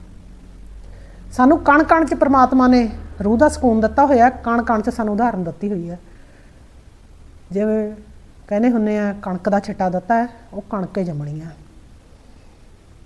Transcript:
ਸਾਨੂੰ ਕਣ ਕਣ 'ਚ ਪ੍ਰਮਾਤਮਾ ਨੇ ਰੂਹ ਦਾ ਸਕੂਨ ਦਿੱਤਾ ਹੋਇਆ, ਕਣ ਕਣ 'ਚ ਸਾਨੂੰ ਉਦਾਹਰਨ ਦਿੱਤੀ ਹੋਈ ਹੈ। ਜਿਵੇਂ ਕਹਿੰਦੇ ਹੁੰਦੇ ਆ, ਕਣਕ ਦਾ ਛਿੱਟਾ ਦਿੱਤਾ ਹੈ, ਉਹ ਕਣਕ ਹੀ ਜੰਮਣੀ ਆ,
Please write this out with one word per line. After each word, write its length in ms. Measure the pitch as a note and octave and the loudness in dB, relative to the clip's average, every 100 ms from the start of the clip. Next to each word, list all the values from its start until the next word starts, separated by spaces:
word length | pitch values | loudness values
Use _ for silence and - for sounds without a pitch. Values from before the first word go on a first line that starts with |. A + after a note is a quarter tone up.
| - - - - - - - - - - - - - | -20 -20 -20 -20 -20 -20 -20 -20 -20 -20 -20 -20 -10
ਸਾਨੂੰ 280 | - B3+ D#4+ | 2 4 4
ਕਣ 240 | - C#4+ | 4 4
ਕਣ 220 | D#4 E4 D4+ | 4 2 2
'ਚ 80 | |
ਪ੍ਰਮਾਤਮਾ 540 | D#4 C#4+ C4+ B3+ C4 B3+ | 0 2 4 4 4 4
ਨੇ 220 | B3 A3+ - - - | 4 2 -6 -14 -6
ਰੂਹ 140 | G3+ A3+ | -2 2
ਦਾ 120 | D4+ | 2
ਸਕੂਨ 320 | - B3+ A3 | 2 0 2
ਦਿੱਤਾ 240 | A3 A3 C#4 | 2 2 4
ਹੋਇਆ, 240 | B3+ A#3+ | 4 4
ਕਣ 340 | B3+ A#3+ A#3 | 2 -2 -2
ਕਣ 180 | A#3 A3 | 0 -2
'ਚ 80 | G#3+ | -2
ਸਾਨੂੰ 240 | A3+ G#3+ | -4 -4
ਉਦਾਹਰਨ 300 | G#3 A#3+ F#3 | -2 -2 -2
ਦਿੱਤੀ 260 | E3+ D#3 G3+ | -6 -8 -6
ਹੋਈ 200 | G3 E3+ | -6 -8
ਹੈ। 100 | F3 - - - - - - - - - - - - - - - | -12 -18 -20 -20 -20 -20 -20 -20 -20 -20 -20 -20 -20 -20 -20 -10
ਜਿਵੇਂ 400 | F#3+ G#3+ G#3+ G#3+ G#3+ - - - - - | -4 -2 -2 -4 -10 -18 -20 -20 -20 -6
ਕਹਿੰਦੇ 220 | G#3 A#3+ | 0 2
ਹੁੰਦੇ 280 | A#3+ G#3+ G#3 | 2 0 -2
ਆ, 140 | G#3 G3+ | -2 -6
ਕਣਕ 280 | G3 F#3 G3+ | -8 -6 0
ਦਾ 100 | G3+ | 0
ਛਿੱਟਾ 300 | G3+ G3 F#3 | -2 -4 -2
ਦਿੱਤਾ 260 | F3+ F#3 A#3 | -2 0 0
ਹੈ, 120 | A#3+ - - | -2 -8 -16
ਉਹ 80 | G3 | -16
ਕਣਕ 360 | - G#3 F3 G#3 | -10 -8 -6 -6
ਹੀ 60 | |
ਜੰਮਣੀ 380 | F3 D3+ D3 D#3 | -6 -6 -8 -10
ਆ, 40 | D#3+ D#3 - - - - - - - - - - - - - - | -14 -18 -20 -20 -20 -20 -20 -20 -20 -20 -20 -20 -20 -20 -20 -20